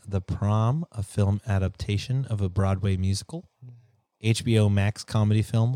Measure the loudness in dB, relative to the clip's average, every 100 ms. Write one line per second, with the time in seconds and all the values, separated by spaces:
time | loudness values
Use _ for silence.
0 | -4 -6 -4 -4 0 2 0 -2 -4 -8
1 | -6 0 2 0 0 0 0 -4 -4 -4
2 | -2 -4 -4 -2 -2 0 0 0 0 0
3 | 0 -2 -6 -14 -14 _ -20 -20 _ _
4 | _ _ 0 0 2 4 4 4 2 -2
5 | -4 0 2 2 2 0 0